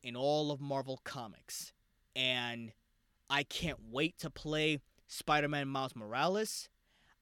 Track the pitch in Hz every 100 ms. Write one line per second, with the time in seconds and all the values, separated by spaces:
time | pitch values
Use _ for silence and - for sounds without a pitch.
0 | 123 120 139 151 151 143 143 139 131 131
1 | - 135 110 - - - - _ _ _
2 | _ 127 127 127 120 117 117 - _ _
3 | _ _ - 139 143 - 165 113 110 123
4 | 165 - 156 - 151 151 156 147 _ _
5 | _ - - 151 147 147 139 135 131 120
6 | 107 120 165 202 214 - - _ _ _
7 | _ _